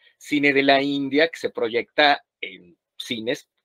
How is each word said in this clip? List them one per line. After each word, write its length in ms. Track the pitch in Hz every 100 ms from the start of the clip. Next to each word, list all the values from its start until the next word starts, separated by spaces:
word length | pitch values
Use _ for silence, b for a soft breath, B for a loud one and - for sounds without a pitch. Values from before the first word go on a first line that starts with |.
| b b
cine 340 | - 147 143
de 80 | 139
la 220 | 139 139
India 460 | 139 139 139 135 165
que 100 | -
se 100 | 120
proyecta 720 | - 117 117 110 - 147 143 _ _
en 360 | 92 95 127 _ _ _
cines 540 | - 120 110 147 - _